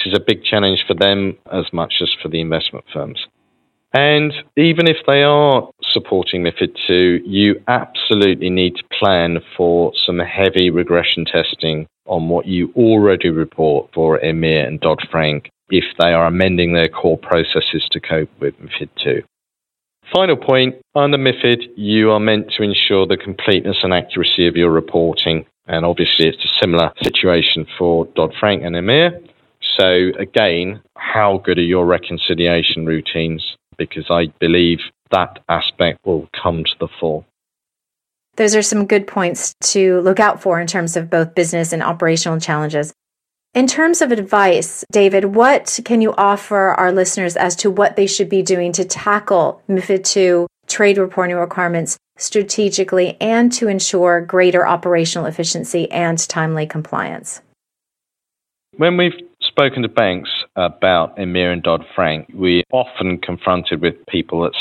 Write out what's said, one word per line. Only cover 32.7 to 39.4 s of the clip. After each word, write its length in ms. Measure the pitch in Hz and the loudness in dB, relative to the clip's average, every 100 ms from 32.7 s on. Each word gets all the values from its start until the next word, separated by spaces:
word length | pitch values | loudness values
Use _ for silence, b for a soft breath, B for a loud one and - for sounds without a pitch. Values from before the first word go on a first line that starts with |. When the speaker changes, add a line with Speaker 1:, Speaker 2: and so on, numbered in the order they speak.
| 82 80 | -2 -4
Speaker 1:
routines? 720 | 80 - 82 82 80 - - _ - | -4 -4 -4 -4 -6 -10 -16 _ -10
Because 300 | 78 80 - | -10 -8 -2
I 160 | 85 82 - | -2 -2 -2
believe 400 | 82 90 85 82 - - _ | 2 4 2 0 -6 -18 _
that 280 | 92 85 - - | -2 -2 -6 -4
aspect 580 | 85 - - 87 87 98 | -4 -4 -2 -2 -2 -4
will 220 | 80 - | -4 -4
come 320 | - 90 82 78 | -6 -4 -4 -6
to 100 | - | -6
the 100 | 82 - | -10 -6
fore. 240 | 82 78 - _ _ _ _ _ _ _ _ _ _ - | -6 -6 -10 _ _ _ _ _ _ _ _ _ _ -2
Speaker 2:
Those 180 | 214 | 2
are 80 | 214 | 2
some 260 | 208 214 196 | 0 -2 0
good 200 | 208 196 | 0 0
points 460 | 202 175 175 | -2 -2 -4